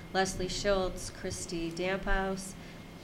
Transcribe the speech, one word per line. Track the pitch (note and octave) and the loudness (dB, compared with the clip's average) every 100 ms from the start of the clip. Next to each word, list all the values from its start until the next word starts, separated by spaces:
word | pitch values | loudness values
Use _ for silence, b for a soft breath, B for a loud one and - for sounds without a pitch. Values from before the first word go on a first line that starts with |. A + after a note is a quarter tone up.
| - | -2
Leslie | F#3+ F#3+ - F#3 | 2 2 2 -2
Schultz, | - G3+ F#3+ F#3 - - | 2 4 4 4 -2 -6
Christy | - F#3+ F#3+ - E3+ E3 | -6 -6 -4 -4 -2 -2
Damphouse. | E3 F3+ F#3+ G3 G3 F#3+ F#3+ - - B B - - | 0 0 2 4 4 4 0 -4 -10 B B -14 -10